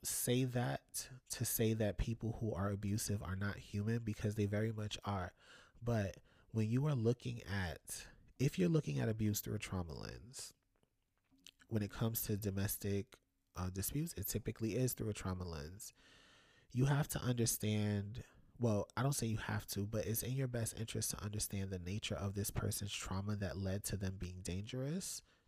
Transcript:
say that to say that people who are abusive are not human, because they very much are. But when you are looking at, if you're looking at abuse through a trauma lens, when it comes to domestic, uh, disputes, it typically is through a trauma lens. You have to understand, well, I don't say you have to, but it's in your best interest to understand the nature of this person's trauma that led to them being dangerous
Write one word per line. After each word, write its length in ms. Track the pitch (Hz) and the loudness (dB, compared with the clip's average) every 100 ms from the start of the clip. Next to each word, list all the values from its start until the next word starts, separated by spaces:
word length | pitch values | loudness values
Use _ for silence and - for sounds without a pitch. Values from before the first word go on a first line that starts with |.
| - | -4
say 400 | - - 123 131 | 0 4 4 4
that 640 | 123 127 139 - - - 131 - | 2 0 -2 -4 -8 -8 -10 -10
to 140 | - 117 | -2 0
say 280 | - 110 | 4 4
that 240 | 113 104 - | 6 4 2
people 400 | - 113 110 - | 0 0 -2 -2
who 140 | 110 | -2
are 180 | 90 101 | 0 0
abusive 500 | 101 104 104 - 101 | 0 2 2 2 0
are 140 | 90 95 | -2 -2
not 220 | 101 - | -2 -4
human, 420 | - 101 104 117 | -4 0 2 2
because 360 | 113 104 107 107 | 0 0 0 2
they 100 | 101 | 2
very 260 | 104 110 | 4 0
much 260 | 107 107 - - | 0 -4 -4 -2
are. 280 | 101 90 - - - - - | -2 -2 -8 -20 -20 -20 -6
But 340 | 120 113 98 - - - - | 0 2 2 -4 -14 -20 -4
when 180 | 113 110 | 0 4
you 160 | 120 151 | 4 4
are 80 | 135 | 4
looking 460 | 110 123 127 117 | 4 4 0 -6
at, 600 | - 98 90 73 - - - - - - | -2 -2 0 -4 -8 -12 -12 -18 -18 0
if 180 | 147 - | 2 4
you're 120 | 175 | 4
looking 300 | 160 147 139 | 4 2 2
at 100 | 117 | 0
abuse 320 | 110 107 104 | 2 2 2
through 140 | 120 107 | 0 -4
a 40 | |
trauma 340 | - 92 82 | -2 -4 -4
lens, 600 | 62 52 58 117 - - - _ _ _ _ _ _ _ _ - - - | -6 -8 -10 -12 -12 -12 -14 _ _ _ _ _ _ _ _ -20 -20 -4
when 160 | 110 | -2
it 80 | 101 | 0
comes 300 | - 113 113 | 0 0 0
to 140 | - 101 | 0 0
domestic, 680 | 104 98 98 - 101 101 95 - _ _ _ - | 0 0 0 0 0 0 -2 -10 _ _ _ -6
uh, 120 | 92 | -4
disputes, 440 | 95 - 143 170 - | -2 -2 -2 -2 -4
it 120 | - | -4
typically 480 | 107 113 110 113 110 | -2 -2 -2 0 2
is 180 | 127 | 0
through 160 | - 110 | 0 -2
a 40 | |
trauma 300 | 104 95 90 | -2 -2 -2
lens. 500 | 90 80 76 98 - - - - - - - - - | -4 -6 -8 -10 -14 -16 -20 -20 -20 -20 -20 -20 -6
You 140 | 123 139 | 2 4
have 220 | 143 151 | 4 2
to 120 | - | 0
understand, 1040 | 127 120 113 - 107 107 104 101 101 117 - - - - | 0 2 2 2 2 2 4 2 0 -6 -10 -16 -20 0
well, 280 | 120 104 - - | 2 4 2 0
I 60 | |
don't 140 | 139 143 | 2 2
say 120 | 113 | 2
you 100 | 110 | 0
have 280 | - 107 - | 0 -2 -2
to, 140 | 98 101 | -2 0
but 180 | 110 - | 0 0
it's 180 | 113 | 0
in 100 | - | 0
your 140 | 135 131 | 0 0
best 320 | 120 113 - | 0 -2 -2
interest 320 | 113 110 107 | -4 -2 -2
to 120 | - | -2
understand 460 | 104 104 - 101 95 | -4 -2 -2 -2 -2
the 100 | 95 | -2
nature 360 | 85 104 - 104 | -2 -2 -2 0
of 200 | 101 98 | 0 0
this 160 | - | 0
person's 420 | - 104 - 101 | 0 0 0 -2
trauma 420 | - - 95 101 104 | -4 -4 -2 -2 -2
that 200 | 95 95 | -2 -2
led 260 | 98 98 - | -2 -2 -2
to 120 | 101 | -2
them 180 | 95 95 | -2 -2
being 220 | 90 92 | -6 -6
dangerous 800 | 92 90 104 127 135 180 - - - _ | -4 -4 -4 -4 -2 -2 -4 -8 -12 _